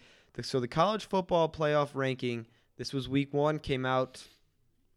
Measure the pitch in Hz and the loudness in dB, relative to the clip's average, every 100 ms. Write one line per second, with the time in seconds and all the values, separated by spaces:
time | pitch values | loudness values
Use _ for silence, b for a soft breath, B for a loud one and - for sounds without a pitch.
0 | b b b - 123 135 120 160 180 220 | b b b -10 -2 -2 0 2 2 0
1 | - 190 180 175 160 156 151 147 143 135 | -2 -2 2 2 2 0 2 2 0 -2
2 | 135 127 123 117 113 b b - 127 139 | -2 -2 -4 -4 -10 b b -12 -6 -4
3 | 123 139 139 143 147 151 - 131 127 131 | 0 0 2 2 2 0 -2 -2 2 0
4 | 131 - - _ _ _ _ _ _ | 0 -6 -20 _ _ _ _ _ _